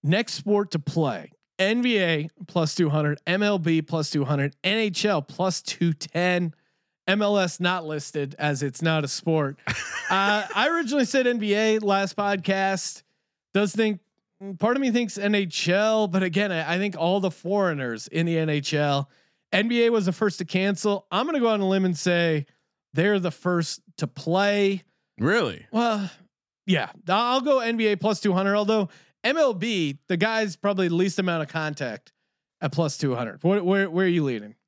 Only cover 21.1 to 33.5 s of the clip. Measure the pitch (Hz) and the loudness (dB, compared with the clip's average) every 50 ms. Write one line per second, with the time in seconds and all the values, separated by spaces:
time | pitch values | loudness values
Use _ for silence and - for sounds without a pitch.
21.1 | 175 190 247 320 330 285 240 233 220 208 196 190 190 196 190 185 170 147 - 180 | -2 -2 -2 0 0 2 2 2 2 2 2 2 2 2 2 0 0 0 0 0
22.1 | 175 170 170 165 160 151 139 _ _ _ _ _ _ _ _ _ - 151 170 208 | 2 2 2 2 2 0 -2 _ _ _ _ _ _ _ _ _ -2 0 2 2
23.1 | 208 196 175 170 - - - 180 180 170 165 - - - _ - _ - 160 - | 2 2 0 -2 -6 -4 -4 0 0 0 -2 -2 -6 -12 _ -20 _ -8 -8 -8
24.1 | _ - - 165 170 185 202 202 202 208 202 196 196 185 _ _ _ _ _ _ | _ -8 -4 -2 0 2 2 2 2 2 2 2 0 -2 _ _ _ _ _ _
25.1 | _ - 110 151 202 233 180 120 85 - - _ - 220 233 233 220 208 196 175 | _ -2 0 2 2 2 0 -2 -4 -8 -12 _ -2 0 0 0 0 -2 -4 -8
26.1 | - _ - _ _ _ _ _ _ _ _ 190 185 147 117 - - - - 170 | -10 _ -20 _ _ _ _ _ _ _ _ 0 0 0 0 -4 -10 -14 -4 0
27.1 | 185 208 240 240 254 269 247 294 277 262 233 226 233 226 220 214 208 180 - 220 | 0 2 2 2 0 0 2 2 2 2 2 0 0 0 2 0 0 2 0 0
28.1 | 208 - - 208 180 185 196 196 202 208 208 196 220 220 196 - - - _ _ | 0 0 0 0 2 2 2 2 2 2 2 2 2 2 0 -2 -6 -20 _ _
29.1 | _ _ - 226 277 330 302 269 220 175 190 240 220 185 160 143 139 - _ _ | _ _ -2 0 2 2 2 2 2 -2 -2 -2 0 0 -2 -2 -4 -8 _ _
30.1 | 185 170 196 220 226 226 220 202 170 _ - 202 202 190 185 175 170 175 185 196 | -2 0 0 0 2 0 -2 -2 -4 _ -2 -2 0 0 0 0 2 0 0 0
31.1 | - - 190 180 170 165 151 139 - 165 156 151 147 - 143 120 107 - _ _ | 0 -2 -2 0 0 -2 -4 -4 -4 -4 -4 -4 -6 -6 -8 -8 -8 -10 _ _
32.1 | _ _ _ _ _ _ _ _ _ _ 165 135 131 147 170 147 - - 156 139 | _ _ _ _ _ _ _ _ _ _ -6 -2 0 0 0 0 -2 -2 -2 -2
33.1 | 123 120 120 110 98 - - 170 | 0 -2 -4 -6 -8 -2 0 2